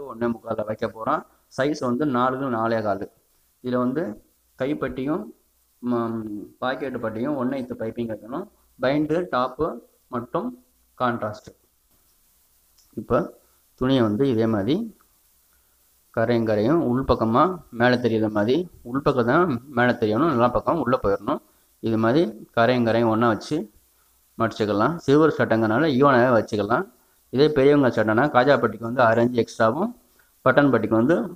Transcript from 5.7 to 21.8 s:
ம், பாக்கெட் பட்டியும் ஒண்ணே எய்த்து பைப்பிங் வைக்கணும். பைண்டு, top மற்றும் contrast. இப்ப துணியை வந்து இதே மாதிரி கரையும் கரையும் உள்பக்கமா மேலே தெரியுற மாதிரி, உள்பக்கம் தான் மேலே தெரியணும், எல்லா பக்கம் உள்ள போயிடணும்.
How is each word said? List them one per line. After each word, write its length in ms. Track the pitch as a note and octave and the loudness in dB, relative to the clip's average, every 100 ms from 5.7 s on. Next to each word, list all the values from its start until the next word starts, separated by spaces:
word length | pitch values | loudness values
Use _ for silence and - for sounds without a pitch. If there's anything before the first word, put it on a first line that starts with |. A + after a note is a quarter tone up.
| _ | _
ம், 380 | A#2+ A#2+ A2+ A2+ G#2+ G#2 F2+ - | -4 -2 -2 -6 -8 -10 -14 -8
பாக்கெட் 400 | B2+ C#3 C#3 A#2+ | -6 -4 -6 -6
பட்டியும் 360 | A2+ G#2+ C3+ C#3+ | -6 -6 -4 -4
ஒண்ணே 200 | B2 C#3 | -4 -4
எய்த்து 180 | B2 A#2+ | -8 -8
பைப்பிங் 360 | A2+ A#2 A#2 | -8 -6 -8
வைக்கணும். 340 | G#2 G#2+ C#3+ G#3 _ _ - | -10 -10 -12 -12 _ _ -4
பைண்டு, 380 | B2+ D3 D3+ D#3+ F3+ | -2 0 0 -2 -2
top 360 | B2 B2 - D#3+ - - _ _ | -2 -2 -4 -6 -6 -16 _ _
மற்றும் 380 | A#2+ A#2+ E3 A#3+ B3 _ _ _ - | -10 -6 -6 -6 -10 _ _ _ -4
contrast. 520 | B2 A#2 G#2+ G#2 - - _ _ _ _ _ _ _ _ _ _ _ _ _ - | -4 -2 -6 -8 -16 -20 _ _ _ _ _ _ _ _ _ _ _ _ _ -12
இப்ப 240 | - - F#3 - _ _ _ - | -2 -2 -2 -10 _ _ _ -4
துணியை 200 | B2+ C3+ | 0 2
வந்து 200 | A2 G#2 C#3 | 2 2 0
இதே 180 | A2 A2+ | 2 2
மாதிரி 280 | G#2+ G2 F3+ A#3 - _ _ _ _ _ _ _ _ _ _ _ | 0 0 -2 -4 -14 _ _ _ _ _ _ _ _ _ _ _
கரையும் 340 | - A2+ A#2+ A2 | -4 0 0 0
கரையும் 340 | G#2 A2+ E3+ B2 | 0 2 2 0
உள்பக்கமா 580 | B2 B2+ A#2+ A2+ A#2+ E3+ F3+ - | 0 0 0 2 2 2 -2 -10
மேலே 260 | A#2 B2 B2 | 0 2 2
தெரியுற 300 | A#2+ A2 A2 | 0 0 0
மாதிரி, 260 | G#2+ G#2 D3 F3+ - | 0 0 0 -4 -12
உள்பக்கம் 460 | A#2+ C3 D3+ C3 A#2 | -8 -4 0 0 2
தான் 160 | D3 F3+ A#2 - | 2 2 -2 -4
மேலே 240 | A#2+ B2 | 0 2
தெரியணும், 400 | A#2 G#3+ E3 E3 | 2 0 2 0
எல்லா 160 | B2 A#2+ | 2 2
பக்கம் 320 | A2 - D#3+ | 0 -2 -2
உள்ள 120 | A#2+ B2+ | 0 0
போயிடணும். 420 | G#2 G2 G#2+ E4 - _ _ _ | 0 -2 -2 -6 -8 _ _ _